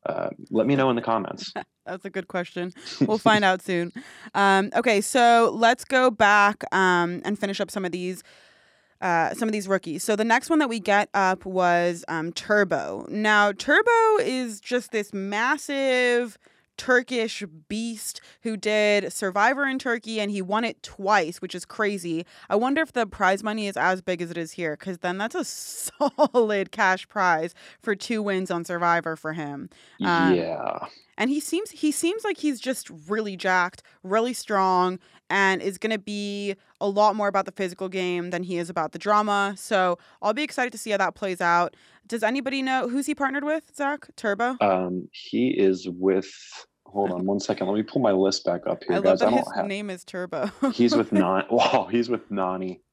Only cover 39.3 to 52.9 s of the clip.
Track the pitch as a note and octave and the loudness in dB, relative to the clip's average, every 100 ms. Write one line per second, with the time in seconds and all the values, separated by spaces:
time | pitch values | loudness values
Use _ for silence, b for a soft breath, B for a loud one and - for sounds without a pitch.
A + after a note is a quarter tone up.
39.3 | G3+ G3 G3 - G#3 F#3 F3 b b G#3 | 0 0 -4 -2 0 2 0 b b -2
40.3 | A3 D4+ - B3 A#3 A#3 G3+ F#3+ - G3+ | -2 -4 -4 -4 -4 -4 0 0 -2 -8
41.3 | F3+ F3 E3+ F3 b b b _ A3+ G#3+ | -2 2 4 2 b b b _ -2 0
42.3 | C4 B3+ C4+ C4 C4 A#3+ B3+ C#4 D4 C4+ | 0 -2 -4 -2 -2 -2 -4 -4 -2 -2
43.3 | C4+ D4 D#4 _ - C#4 D4 - - A3 | -2 -2 -4 _ -6 -4 -4 -10 -6 -4
44.3 | G3+ A#3+ B3+ A3 F#2 F2+ F#2 - - - | 0 -2 0 2 2 0 -6 -8 -16 -6
45.3 | - B2+ - F#2+ F#2 F#2 F2 F#2 F#2+ F#2+ | -2 0 4 2 2 -4 -2 2 2 -2
46.3 | - - - - _ _ G2 G2 F2+ F#2 | -16 -20 -20 -20 _ _ -4 -2 -2 -2
47.3 | G2+ - G2+ F#2 G#2 G#2+ C#3 A#2 F#2+ G2 | -2 -2 -4 0 -2 -2 0 2 4 2
48.3 | G2 - F2 - - - F#3+ F#3+ F#3+ A3 | 0 -4 -4 -4 -8 -2 0 2 4 4
49.3 | A#3+ - G3+ G3+ G3 G#3 F3+ - F#3 F3+ | 2 0 -6 -4 -6 -8 -10 -12 -10 -8
50.3 | D#3+ G3 - C#4 - A#3+ D4 A2 - F2 | -6 -6 -2 -4 2 2 4 2 2 2
51.3 | F#2+ - A#2 - B2+ F#2 A#2 A#2+ A2+ - | 2 0 2 2 2 0 -2 -2 -4 -6
52.3 | G2 F#2 F#2 F#2 F2+ _ | -4 -4 -4 -8 -10 _